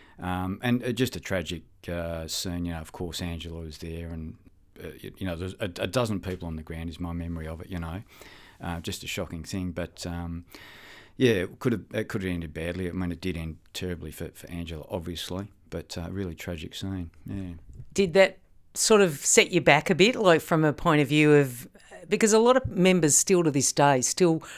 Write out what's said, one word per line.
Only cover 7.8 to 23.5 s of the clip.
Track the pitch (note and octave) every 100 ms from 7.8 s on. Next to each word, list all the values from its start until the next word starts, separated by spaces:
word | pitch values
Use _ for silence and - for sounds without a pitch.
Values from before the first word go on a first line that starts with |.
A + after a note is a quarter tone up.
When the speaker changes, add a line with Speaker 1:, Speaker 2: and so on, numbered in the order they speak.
| E2 F2+ - - - - - -
Speaker 1:
Uh, | F2 E2+
just | G2 -
a | -
shocking | - E2+ E2+
thing. | D2+ G2 F2+
But, | D#2+ E2+ - F2+
um, | F2 E2+ E2+ - - - - - - - -
yeah, | B2+
it | G2 F#2+ -
could | B2+
have, | A2 - A2
it | A2
could | G#2+
have | F#2
ended | F2 E2
badly. | E2 E2+ F2+ F2+
I |
mean, | F#2 F2+
it | E2
did | F#2 E2
end | D#2+ D#2 _
terribly | - F2+ E2+ D#2+
for, | - E2
for | - -
Angela, | F2 E2 D#2 -
obviously, | F#2+ E2+ E2 - F#2 G2+ _ -
but, | E2 - F2+
uh, | E2+
really | F#2+ F#2 D#2+
tragic | - E2 E2+ -
scene, | F#2+ F#2+ E2 - -
yeah. | G2+ F2+ E2+ - - - -
Speaker 2:
Did | F#3+
that | F#3 F#3+ - _ _ _ -
sort | - G#3+
of | F#3 C#3 -
set | - G3
you | F3
back | C3 D3 -
a | D#3
bit, | G#3 B3
like, | F#3+ D#3+
from | - D#3+
a | D#3
point | - E3+ D3+
of | C3
view | D3+ D3+
of, | D3 C3+ A#2+ - - - - -
because | G#3 A3
a | A3
lot | A#3+ B3+
of | -
members | - F#3 F#3 D#3 -
still | - F3+
to |
this | D#3+